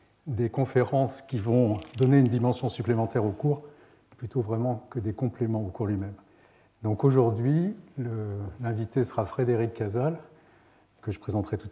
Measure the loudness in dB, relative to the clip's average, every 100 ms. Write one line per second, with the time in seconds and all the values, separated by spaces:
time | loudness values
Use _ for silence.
0 | _ _ -6 -2 0 0 2 2 4 2
1 | 0 -2 -6 -4 2 4 4 2 -4 2
2 | 6 6 6 4 0 0 -4 -2 0 0
3 | 0 0 0 0 -2 -2 -6 -20 -20 _
4 | _ -14 -6 -4 -2 -2 -2 -4 -6 -6
5 | -6 -2 -4 -2 -2 -2 -4 -4 -2 -2
6 | -4 -10 -20 _ _ _ _ _ -2 2
7 | 4 6 4 2 2 2 0 -4 -10 -8
8 | -6 -4 -6 -6 -8 -6 -4 -4 -2 -2
9 | -2 -2 -4 -2 0 2 0 -2 -4 -2
10 | -2 -4 -12 -20 _ _ _ _ _ _
11 | -8 -8 -4 -4 -2 -6 -6